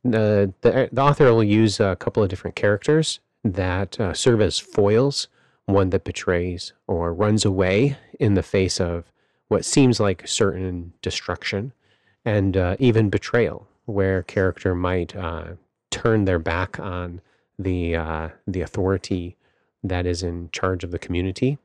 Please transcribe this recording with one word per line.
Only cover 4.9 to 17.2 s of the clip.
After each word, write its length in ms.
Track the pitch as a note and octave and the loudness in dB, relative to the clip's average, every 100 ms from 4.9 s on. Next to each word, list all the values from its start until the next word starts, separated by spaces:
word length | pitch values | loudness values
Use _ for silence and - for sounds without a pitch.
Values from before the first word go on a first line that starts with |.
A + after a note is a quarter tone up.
| A2 C#3 C#3+ - _ _ _ - | 4 2 -2 -10 _ _ _ 0
one 240 | G2 F#2+ | 2 2
that 140 | F#2+ | 0
betrays 680 | - - - F2 F2+ F2 - _ - | -4 -6 -2 0 -2 -8 -12 _ -6
or 260 | F2 E2+ | -2 -2
runs 300 | E2+ G#2 G#2+ | 0 2 2
away 520 | G2+ F#2 F#2 G2 C#3+ C3+ _ - | 2 2 2 2 0 -2 _ -4
in 160 | G#2+ | 0
the 80 | G2 | 0
face 380 | - G2+ F#2+ - | 0 0 0 -2
of 300 | F2 E2+ - _ _ _ _ | -4 -4 -10 _ _ _ _
what 160 | G#2 | -2
seems 360 | - - C3 A2+ | 0 4 4 4
like 260 | G2+ F#2 - | 0 -2 -6
certain 680 | - G2+ F#2 F#2 F2+ F2 _ | 0 0 0 -6 -6 -12 _
destruction, 680 | F#2+ - - E2+ - G2 B2+ _ _ _ _ _ | -8 -6 -8 -8 -6 -6 -8 _ _ _ _ _
and, 320 | - G#2 G2 F#2 | -2 0 2 0
uh, 200 | F2+ F#2+ | 0 2
even 320 | B2+ A2 G#2 | 2 4 2
betrayal, 560 | F#2+ - A#2+ G2 - - _ | 0 -2 0 0 -4 -18 _
where 380 | - G2 F#2+ F#2+ | -6 -2 0 0
character 520 | - - F#2+ - F#2+ | -2 0 0 0 -2
might, 400 | F2+ F2+ F#2 E2+ | -2 -2 -2 -4
uh, 380 | G2 F2 E2 E2 F2+ _ _ _ | -8 -8 -8 -12 -18 _ _ _
turn 340 | - A#2+ A2 | -4 0 2
their 140 | F#2+ F2 | 2 0
back 380 | D#2+ E2+ F#2 - | 0 -2 -4 -8
on 400 | F#2+ F2+ F2 F2 | -10 -8 -10 -12